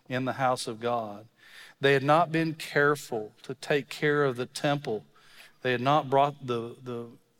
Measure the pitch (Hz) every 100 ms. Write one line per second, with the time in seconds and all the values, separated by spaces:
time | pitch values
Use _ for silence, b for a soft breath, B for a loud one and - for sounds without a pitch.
0 | - 127 127 117 131 123 - 110 117 120
1 | 107 101 113 B B B B - 139 139
2 | 139 156 165 160 160 156 - 151 147 147
3 | - 117 107 - - 131 - 147 127 -
4 | 151 147 143 120 123 - 151 143 143 107
5 | - B B B B B 127 123 127 151
6 | 139 135 143 143 131 120 117 123 127 120
7 | 120 - _ _